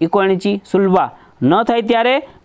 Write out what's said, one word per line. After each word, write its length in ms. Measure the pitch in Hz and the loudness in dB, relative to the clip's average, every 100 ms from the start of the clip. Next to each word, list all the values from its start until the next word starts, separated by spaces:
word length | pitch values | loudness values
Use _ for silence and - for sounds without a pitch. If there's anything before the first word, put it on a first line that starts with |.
ઈકો 220 | 165 202 | -2 0
એણી 140 | 190 185 | 0 0
ચી, 240 | 202 202 - | -2 -4 -2
સુલવા. 400 | 190 190 185 127 - - _ | 0 2 2 0 -6 -20 _
ન 220 | 127 196 | 0 2
થાય 180 | 233 233 | 0 -2
ત્યારે 460 | 220 233 247 269 - - | 0 0 0 -2 -4 -6